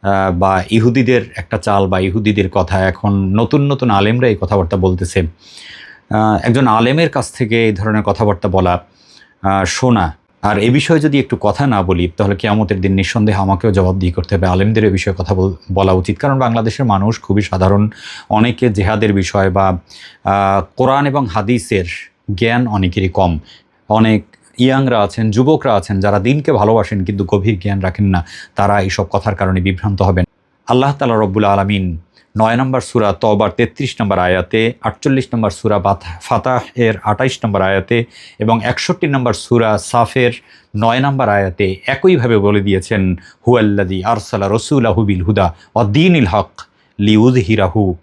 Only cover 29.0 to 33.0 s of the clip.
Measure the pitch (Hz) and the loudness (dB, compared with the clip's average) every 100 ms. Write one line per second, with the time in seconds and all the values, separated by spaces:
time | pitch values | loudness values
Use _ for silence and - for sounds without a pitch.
29 | 98 101 104 98 95 92 90 92 110 95 | -4 -2 -2 -2 -2 0 -2 -2 -4 0
30 | 95 90 87 _ _ _ - 123 135 143 | 0 0 -2 _ _ _ -2 0 2 0
31 | 135 110 104 101 104 101 98 104 92 82 | 0 0 0 0 2 2 0 -2 -2 -6
32 | - _ _ 104 110 117 131 131 - 120 | -12 _ _ -2 0 2 0 -2 -2 0